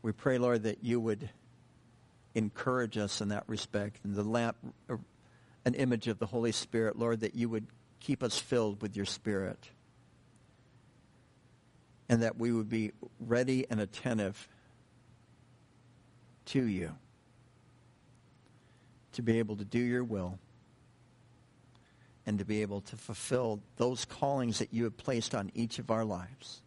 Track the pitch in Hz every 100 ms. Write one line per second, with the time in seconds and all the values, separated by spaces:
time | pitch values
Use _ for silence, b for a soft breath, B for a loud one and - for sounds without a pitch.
0 | 113 107 143 127 123 117 107 104 117 120
1 | 113 104 101 - - - - - - -
2 | - _ - 113 107 - - 127 117 107
3 | 104 - 104 104 - 107 - 104 104 -
4 | 101 101 104 117 117 - 123 - - 117
5 | - _ b b b b 127 123 127 117
6 | 117 107 110 123 117 104 - 113 113 -
7 | 117 113 110 120 117 113 107 - - -
8 | - 135 123 - - 123 110 101 107 101
9 | 98 - 110 98 95 - - - _ -
10 | - - - - - _ _ - - -
11 | _ _ _ _ _ _ _ _ _ -
12 | - 120 113 117 117 117 107 113 107 -
13 | - - 117 117 127 131 127 110 101 -
14 | 131 113 98 104 - b b b _ -
15 | - - _ - - - - - - -
16 | - - - - - 143 120 92 82 73
17 | - - _ - - _ - - - -
18 | _ - - - - b b b b b
19 | _ - 113 113 107 104 104 120 123 123
20 | 123 104 90 92 - - - - - _
21 | - - - - - - - - b b
22 | b b - 104 98 107 104 101 - 107
23 | - 107 - 127 120 104 - - 123 123
24 | - - 139 139 120 107 113 113 117 107
25 | - 120 - 117 98 - 117 - 95 113
26 | 110 90 90 - - -